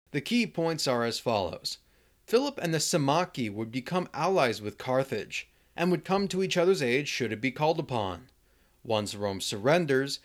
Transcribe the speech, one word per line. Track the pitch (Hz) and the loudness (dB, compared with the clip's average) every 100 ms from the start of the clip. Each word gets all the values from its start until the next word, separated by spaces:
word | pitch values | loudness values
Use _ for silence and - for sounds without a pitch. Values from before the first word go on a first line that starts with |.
| _ | _
the | 147 | -6
key | - 240 226 | 0 0 0
points | - 165 160 147 | 0 -2 0 0
are | 120 | 0
as | 117 113 | 0 -2
follows. | - 110 87 78 - - _ _ _ _ - | 0 0 0 -4 -8 -10 _ _ _ _ 0
Philip | 233 285 277 | 2 2 -2
and | 175 | -2
the | 160 | 0
Samaki | - 170 139 156 180 - 113 | 2 2 4 2 0 -2 -4
would | 101 113 | -4 -6
become | 123 123 180 180 | -6 -4 -4 -2
allies | - 165 185 131 107 | -2 0 4 2 0
with | 104 - | -6 -8
Carthage, | - 127 135 110 - - - _ _ - | -2 0 0 -4 -6 -10 -10 _ _ -2
and | 175 | 0
would | 175 - | 0 0
come | 190 196 | -2 0
to | 185 | -2
each | 190 180 | 0 2
other's | 175 185 | 4 4
aid | 131 127 147 | 2 2 0
should | - 117 | -2 -2
it | 107 | -2
be | 127 | -2
called | 127 151 165 | 0 0 0
upon. | 156 123 98 87 - _ _ _ _ _ 123 | -2 -2 -2 -4 -12 _ _ _ _ _ -2
Once | 110 101 | 0 0
Rome | 101 101 98 | -2 -4 -4
surrenders, | - 110 117 170 160 131 139 - | -4 -2 4 4 4 2 0 -6